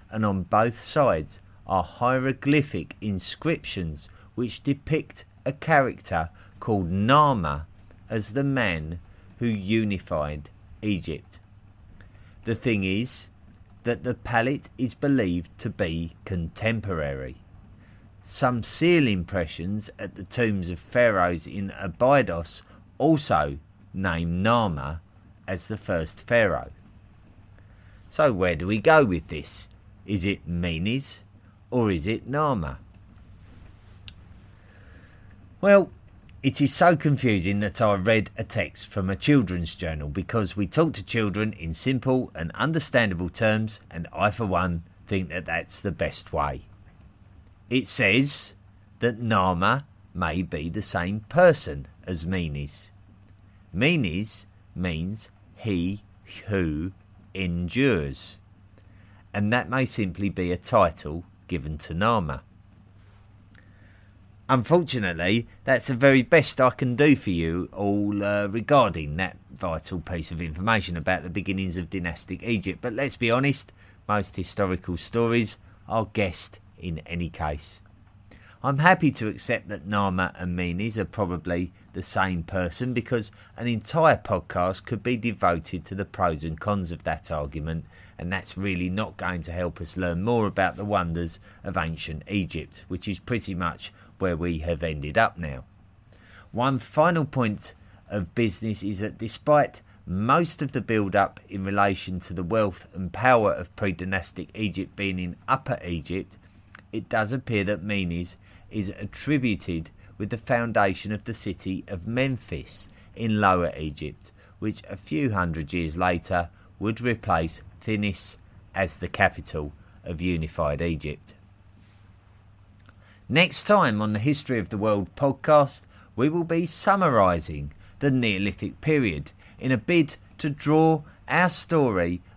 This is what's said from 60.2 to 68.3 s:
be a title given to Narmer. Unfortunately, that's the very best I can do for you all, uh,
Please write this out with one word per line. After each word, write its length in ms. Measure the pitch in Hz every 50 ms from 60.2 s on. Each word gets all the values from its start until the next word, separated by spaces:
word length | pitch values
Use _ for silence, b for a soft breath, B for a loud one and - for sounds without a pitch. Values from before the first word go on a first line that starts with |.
| 101 98
be 240 | 82 95 90 87
a 40 | 90
title 680 | 85 - - 127 110 92 82 - - - 73 76 85 87 - - - - -
given 280 | 87 80 67 76 78 73
to 160 | - - 80
Narmer. 480 | 85 104 117 117 107 85 73 67 65 - - - - - - - - - - - - - - - - - - - - - - b b b b b b b b b b b b b b b b - - - -
Unfortunately, 1000 | 135 127 107 - 160 180 165 - - 123 104 90 85 80 87 92 107 120 117 b b b b
that's 240 | 135 131 117 - -
the 60 | 131
very 280 | 117 139 139 135 135
best 380 | 117 - 170 160 - - - -
I 100 | 131 127
can 240 | - - 139 123 123
do 220 | 110 147 160 139
for 140 | - - 104
you 380 | 90 82 82 82 85 90 87 -
all, 500 | - 92 101 101 101 104 104 101 104 101
uh, 240 | 101 101